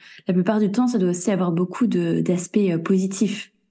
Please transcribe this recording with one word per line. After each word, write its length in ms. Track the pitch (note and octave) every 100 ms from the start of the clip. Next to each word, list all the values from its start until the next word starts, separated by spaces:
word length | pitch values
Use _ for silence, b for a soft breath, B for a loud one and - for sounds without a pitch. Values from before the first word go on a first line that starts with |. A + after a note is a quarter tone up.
| B B -
la 80 |
plupart 260 | F3+ F3+ G#3+
du 100 | G#3
temps, 160 | G#3 B3
ça 120 | A#3+
doit 120 | F3+
aussi 200 | F3+ -
avoir 220 | F#3+ F3+
beaucoup 340 | E3+ F3+ - A3+
de, 340 | F#3 E3+ E3
d'aspects, 360 | E3 F3+ F3 G#3+
euh, 200 | G3 D#3+
positifs. 760 | E3 F#3+ F#3+ F#3+ G3+ G3 - _ _